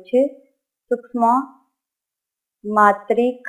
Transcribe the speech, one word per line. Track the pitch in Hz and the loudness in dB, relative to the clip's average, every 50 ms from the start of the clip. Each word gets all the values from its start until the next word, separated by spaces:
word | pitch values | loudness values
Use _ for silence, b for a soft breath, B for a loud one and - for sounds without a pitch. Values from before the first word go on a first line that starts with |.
| - - | -8 -4
છે. | - 247 277 277 - - _ _ _ _ _ _ _ _ _ _ | -2 0 0 -2 -4 -12 _ _ _ _ _ _ _ _ _ _
સૂક્ષ્મ | 247 233 - - - 240 233 226 240 262 269 - - _ _ _ _ _ _ _ _ _ _ _ _ _ _ _ _ _ _ _ _ _ - | -8 -8 -8 -10 -4 -2 0 2 2 0 -2 -6 -14 _ _ _ _ _ _ _ _ _ _ _ _ _ _ _ _ _ _ _ _ _ -12
માત્રિક | 208 208 214 208 208 202 202 - - 226 233 240 254 247 247 - | -4 0 2 2 2 2 0 -4 -4 -2 -2 -2 -2 -4 -8 -14